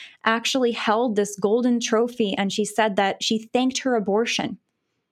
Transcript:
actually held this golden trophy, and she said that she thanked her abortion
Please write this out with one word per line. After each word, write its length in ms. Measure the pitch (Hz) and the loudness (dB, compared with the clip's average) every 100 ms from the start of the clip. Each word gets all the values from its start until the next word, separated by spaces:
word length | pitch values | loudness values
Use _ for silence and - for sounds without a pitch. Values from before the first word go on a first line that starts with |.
| - - 220 | -20 -6 -2
actually 480 | 226 226 269 240 | -2 0 0 0
held 420 | 233 - 214 247 202 | 0 0 0 2 0
this 220 | 202 - | -2 -2
golden 420 | 202 233 247 240 | 0 2 2 0
trophy, 540 | 233 220 240 240 208 | 0 0 0 0 -2
and 180 | - 196 | 0 -2
she 140 | 196 202 | -2 -2
said 320 | - 220 196 | 0 2 2
that 260 | 196 - | 2 0
she 260 | - 220 226 | -2 -2 -2
thanked 260 | 254 254 262 | 0 0 0
her 160 | 262 233 | 0 0
abortion 600 | 196 202 233 - - 185 _ _ _ _ _ | 2 0 0 -2 -4 -8 _ _ _ _ _